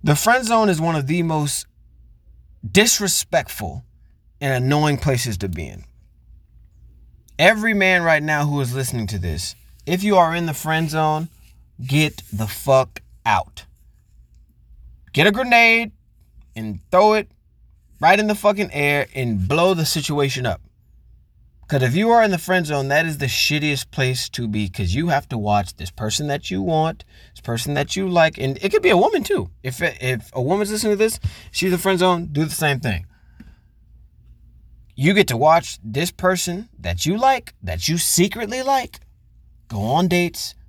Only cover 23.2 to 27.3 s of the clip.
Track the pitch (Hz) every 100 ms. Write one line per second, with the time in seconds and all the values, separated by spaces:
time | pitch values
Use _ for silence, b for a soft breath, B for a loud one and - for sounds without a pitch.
23.2 | 139 - - 147 151 143 - - 131 127
24.2 | - - 120 104 101 - 95 101 170 143
25.2 | - 120 104 104 98 - 92 - 107 -
26.2 | 147 143 - 185 185 160 160 208 - b
27.2 | b